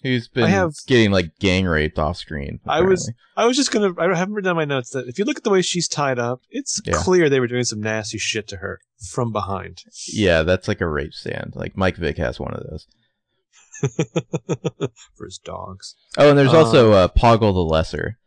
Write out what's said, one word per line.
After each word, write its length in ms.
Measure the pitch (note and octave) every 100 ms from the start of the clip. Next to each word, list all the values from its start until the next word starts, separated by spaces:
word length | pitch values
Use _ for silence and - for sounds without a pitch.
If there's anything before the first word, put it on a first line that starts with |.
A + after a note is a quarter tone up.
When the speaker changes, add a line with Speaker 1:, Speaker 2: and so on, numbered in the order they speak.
Speaker 1:
Who's 240 | C3 B2+ -
been 160 | C3
Speaker 2:
I 40 | A#2
have 240 | G3 F3 D3 -
Speaker 1:
getting, 220 | B2+ G#2+
like, 260 | G2 E2 _
gang 260 | G2 F#2 F#2+
raped 320 | D#2 D2+ -
off 200 | D2+ E2
screen, 420 | - D#2 C#2+ - -
Speaker 2:
I 140 | D3+
was, 220 | F#3 F#3 -
Speaker 1:
apparently. 40 | A#2 _ -
Speaker 2:
I 100 | A3+
was 100 | B3+
just 140 | B3+
gonna, 220 | A3 G3+ F3
I 180 | E3+ F3
haven't 200 | F#3+ G#3
written 140 | F#3+
down 60 | E3+
my 100 | D3
notes 260 | C3+ A#2+
that 160 | C3+ A#2+
if 100 | B2
you 80 | G#3+
look 120 | C#4+
at 60 |
the 60 | A3+
way 140 | F#3+
she's 240 | F3 F3 D#3+
tied 320 | - C#3+ B2
up, 220 | A#2+ B2+ _
it's 280 | B3+ C#4 - -
Speaker 1:
Yeah. 80 | -
Speaker 2:
clear 340 | - F#3 D#3
they 100 | C3+
were 80 | A#2+
doing 160 | B2
some 180 | B2 G#2+
nasty 380 | G#2+ A2 G#2+ G#2+
shit 280 | - A2 G2+
to 80 | F#2+
her 220 | F#2+ F#2 _ _ -
from 200 | - A#2+
behind. 520 | G#2+ F#2 F#2+ F2+ F#2 - - -
Speaker 1:
Yeah, 360 | - G2 E2
that's 240 | D#2+ F#2 -
like 140 | G#2
a 60 | E2+
rape 260 | D2 D2
stand. 400 | - - - - -
Like, 200 | - -
Mike 220 | F#2 -
Vick 200 | D#2+ -
has 220 | C#2+ -
one 140 | -
of 100 | - -
those. 180 | - _ _ _ _ _ _ _ _ _ -
Speaker 2:
<laughs> 160 | C3+ - D#3 E3 - E3 - - E3+ _ C3+ _ - _
For 100 | F#2
his 120 | F#2
dogs. 580 | - F2+ F#2+ F#2+ - - _ -
Speaker 1:
Oh, 120 | D3
and 80 | C#3+
there's 160 | C3+
also, 400 | D#3+ D3 C3+ A2+
Speaker 2:
Um, 40 | G2+
Speaker 1:
uh, 100 | F2+
Poggle 440 | - A#2+ A2+ G#2+
the 100 | F#2
Lesser 540 | D#2+ D#2 - D#2 D#2+ A2+